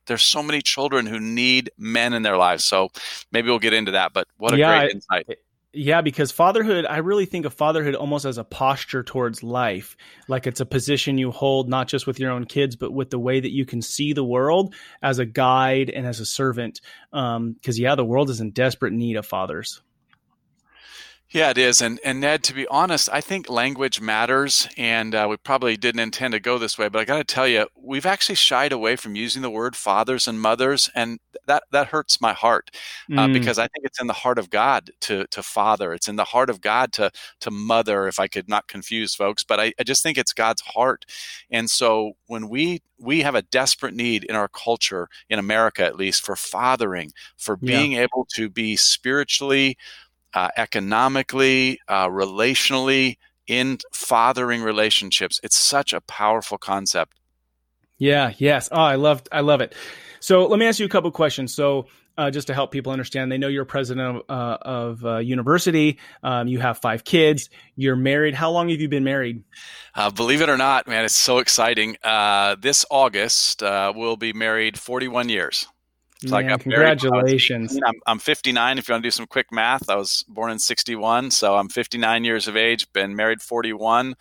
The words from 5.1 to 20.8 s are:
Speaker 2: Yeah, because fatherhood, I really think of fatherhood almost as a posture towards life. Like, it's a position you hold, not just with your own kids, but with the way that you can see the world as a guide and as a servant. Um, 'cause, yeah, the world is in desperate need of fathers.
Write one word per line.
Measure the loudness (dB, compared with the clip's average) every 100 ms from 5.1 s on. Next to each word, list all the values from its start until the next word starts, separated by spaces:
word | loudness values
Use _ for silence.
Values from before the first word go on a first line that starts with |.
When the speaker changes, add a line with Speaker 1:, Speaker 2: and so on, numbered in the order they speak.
| -4 -4 -12 _ _ _
Speaker 2:
Yeah, | -4 2 2
because | 2 0 -2
fatherhood, | 2 2 4 0 0
I | 0 -2
really | 0 0 0
think | -4 -6
of |
fatherhood | 0 0 2 0
almost | -2 -2 -2
as | -4 -6
a |
posture | -10 -2 0 0 -4 -6
towards | -4 -4 -4 -4
life. | -6 -2 -2 -2 -10 -20 -20 -20 -6
Like, | -4 -4
it's | -4
a | -2
position | -2 0 -2 0 -2
you | -2
hold, | -2 0 0 0
not | -2 -2
just | -4 -4
with | -4
your | -4
own | -4
kids, | -4 -2 -2
but | -2 -6
with | -6 -4
the | -4
way | 0 0
that | 0
you | -4
can | -4 -6
see | -6 -4 -2
the | -2
world | 0 0 2 2 0 -6 -20 -6
as | -2 -2
a |
guide | -2 2 4 4 4 2 0
and | -4 -8
as | -6
a | -8
servant. | -2 -2 -2 -8 -10 -20 -20 _
Um, | -4 -4 -2 -4 -6
'cause, | -6 0
yeah, | 0
the | 2
world | 2 2 0
is | -2
in | -6
desperate | 0 0 0 -2
need | -2 -2 -4
of | -6
fathers. | -6 -6 -6 -10 -16 _ _ _ _ _ _ _ _ _ _